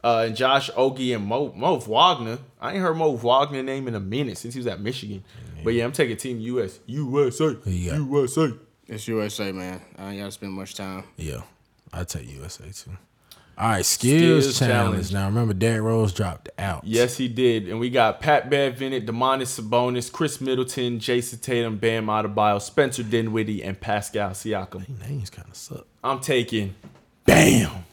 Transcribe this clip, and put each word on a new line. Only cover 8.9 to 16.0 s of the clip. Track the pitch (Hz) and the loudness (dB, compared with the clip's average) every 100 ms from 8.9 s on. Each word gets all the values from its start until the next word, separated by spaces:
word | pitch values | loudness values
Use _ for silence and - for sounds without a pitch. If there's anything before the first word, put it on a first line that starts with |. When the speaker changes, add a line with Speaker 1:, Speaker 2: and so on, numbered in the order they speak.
| 110 104 | -12 -6
Speaker 3:
U | 110 | -4
S | 104 104 | -4 -6
A, | 101 | -6
man. | 95 92 90 - - | -6 -10 -12 -16 -16
I | 98 | -12
ain't | 101 | -10
gotta | 101 | -12
spend | 95 98 | -12 -10
much | 95 95 - | -10 -12 -10
time. | 98 95 95 - | -10 -10 -14 -12
Speaker 2:
Yeah, | 80 64 - _ _ _ - | -10 -10 -14 _ _ _ -16
I | 85 | -10
take | 90 78 62 | -8 -8 -10
U | 67 | -14
S | 76 - | -14 -14
A | - | -16
too. | - - 95 _ _ _ - _ - | -16 -16 -18 _ _ _ -20 _ -4
All | 113 | -2
right, | 101 85 | 0 0
skills | - 120 156 165 160 | 2 4 6 8 6
Speaker 1:
Skills | 139 123 | 4 2
Speaker 2:
challenge. | 123 120 98 - 90 | 2 4 2 0 -2
Speaker 1:
challenge. | |
Speaker 2:
Now | 98 98 | -2 0
remember, | 110 117 | 2 2
Derrick | 95 113 110 | 2 2 2
Rose | 110 113 | 2 2